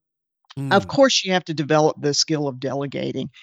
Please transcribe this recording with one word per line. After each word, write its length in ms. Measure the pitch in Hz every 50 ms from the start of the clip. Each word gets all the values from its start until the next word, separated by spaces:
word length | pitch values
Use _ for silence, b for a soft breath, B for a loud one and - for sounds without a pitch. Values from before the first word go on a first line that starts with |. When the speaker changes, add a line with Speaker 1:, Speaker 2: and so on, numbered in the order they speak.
| _ _ _ _ _ _ _ _ _ _ - -
Speaker 1:
Mm. 120 | 139 139 170
Speaker 2:
Of 120 | 196 190
course, 380 | 180 - - 277 262 - - -
you 80 | 190 185
have 120 | 180 165
to 80 | - 160
develop 420 | 143 156 135 156 151 151 156 - -
the 140 | 131 147 143
skill 340 | - - - 160 147 151
of 140 | 143 127 127
delegating. 720 | 135 135 127 139 139 139 135 131 131 135 127 135 131 135 B B